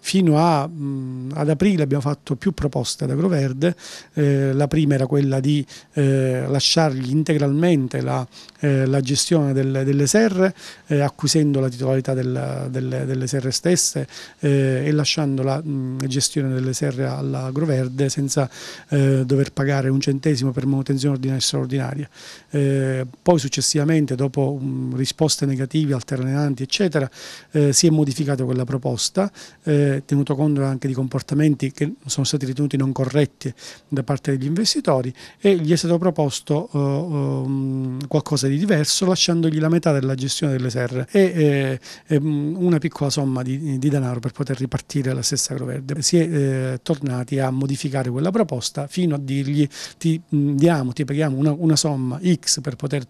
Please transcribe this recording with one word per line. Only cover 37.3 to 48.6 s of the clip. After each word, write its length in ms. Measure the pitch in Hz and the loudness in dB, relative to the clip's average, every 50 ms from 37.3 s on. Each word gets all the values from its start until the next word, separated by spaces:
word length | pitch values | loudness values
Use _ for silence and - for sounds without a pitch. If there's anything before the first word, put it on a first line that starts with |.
| 135 135 131 131 139 135 135 135 135 135 131 131 127 131 139 131 | -2 -4 -4 -4 -4 -2 -2 -4 -4 -4 -4 -6 -6 -8 -8 0
qualcosa 380 | - 156 - - 151 135 131 | 0 0 0 2 -2 0 0
di 60 | 139 139 | 0 0
diverso, 500 | 147 185 202 208 151 151 - - - 190 | 0 2 2 2 2 2 0 0 0 2
lasciandogli 520 | 180 185 175 - - 170 170 165 160 156 156 | 2 2 2 2 0 2 2 2 0 0 0
la 100 | 156 160 | 0 2
metà 240 | 170 170 - 170 147 | 2 2 4 2 2
della 220 | 139 131 135 135 | 2 0 -2 -2
gestione 380 | 127 131 139 - - - 147 135 | -2 -4 -4 -2 -2 -2 0 0
delle 180 | 127 123 127 | 0 -2 -2
serre 360 | 107 127 123 120 123 127 131 - | -2 -2 -4 -2 -2 -4 -6 0
e, 100 | - 202 | 2 4
eh, 600 | 190 185 180 170 156 147 143 139 135 135 131 127 - - - - _ | 4 4 4 4 4 4 4 2 0 -2 -4 -6 -8 -14 -20 -20 _
ehm, 500 | _ 160 143 139 156 151 147 147 151 165 185 | _ 0 0 2 0 -2 -2 -2 -4 -2 0
una 200 | 180 180 175 156 | 2 2 2 2
piccola 320 | 143 165 - - 147 139 | 0 -2 -4 -2 -2 -2
somma 320 | 127 151 143 135 127 127 127 | 0 0 0 0 -2 -2 -2
di, 360 | 127 131 135 156 151 139 131 | -4 -4 -4 -4 -4 -4 0
di 100 | 127 147 | 0 2
denaro 320 | 139 143 131 123 123 123 | 2 2 0 0 -4 -4
per 120 | 113 135 - | -6 -8 -6
poter 260 | - 147 - 139 123 | -6 -4 -4 -4 -4
ripartire 540 | 135 131 - 139 - _ - 151 131 131 131 | -4 -4 -4 -6 -8 _ -4 -4 -2 -2 -2
la 100 | 131 120 | -2 -2
stessa 320 | - 147 131 - - 135 | -2 -2 -2 -4 -4 -4
Agroverde. 480 | 127 127 127 127 131 135 131 151 165 139 | -6 -6 -6 -8 -8 -6 -8 -6 -4 -2
Si 160 | - - 170 | 2 4 4
è, 40 | 160 | 4
eh, 580 | 170 170 147 139 135 135 131 131 131 131 127 _ | 4 2 2 2 2 0 0 -2 -2 -4 -6 _
tornati 560 | - 165 139 143 139 123 123 123 120 143 135 | -4 -4 -2 -2 -4 -4 -4 -4 -2 -2 0
a 120 | 135 131 | 0 0
modificare 600 | 127 131 139 139 139 135 - 147 131 139 131 127 | 0 -2 -2 -2 -4 -4 -4 -4 -2 -2 -2 -2
quella 200 | 120 131 147 180 | -2 -2 -2 0
proposta 560 | 190 233 220 160 - 123 | 2 0 0 0 -2 -6